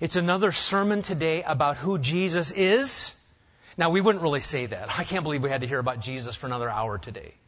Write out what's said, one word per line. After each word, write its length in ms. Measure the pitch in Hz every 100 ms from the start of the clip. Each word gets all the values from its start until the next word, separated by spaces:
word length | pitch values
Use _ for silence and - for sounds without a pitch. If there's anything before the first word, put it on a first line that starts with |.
It's 160 | 165 180
another 340 | 175 185 202
sermon 520 | 156 - 196 202 208
today 400 | 196 175 160 160
about 340 | 175 143 143 135
who 220 | 151 190
Jesus 520 | 131 170 190 170 165
is. 640 | - 185 220 269 - - - _ _ _ _ - -
Now, 140 | 165
we 100 | 180
wouldn't 220 | 196 196
really 180 | 165 143
say 240 | - 147
that. 340 | 123 98 104 -
I 60 |
can't 180 | 180 190
believe 200 | 156 147
we 80 | 139
had 100 | 135
to 60 | 123
hear 120 | 135
about 220 | 123 120
Jesus 340 | 120 131 120
for 120 | 110 131
another 240 | 123 120
hour 260 | 107 110 104
today. 380 | - 101 - -